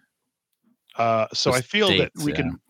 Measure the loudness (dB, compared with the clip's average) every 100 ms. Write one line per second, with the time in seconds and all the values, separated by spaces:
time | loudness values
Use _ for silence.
0 | _ _ _ _ _ _ _ _ _ -2
1 | 0 0 0 -2 0 0 0 0 2 2
2 | 0 -2 -4 -2 -4 -6 _